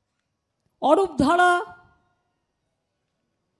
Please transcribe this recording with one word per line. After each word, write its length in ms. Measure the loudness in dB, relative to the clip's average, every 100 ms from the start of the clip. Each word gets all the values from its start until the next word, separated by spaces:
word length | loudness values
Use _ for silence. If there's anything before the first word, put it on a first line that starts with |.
| _ _ _ _ _ _ _ _
অরূপধারা, 680 | 0 0 0 -2 0 2 2 0 -4 -16 _ _ _ _ _ _ _ _ _ _ _ _ _ _ _ _ _ _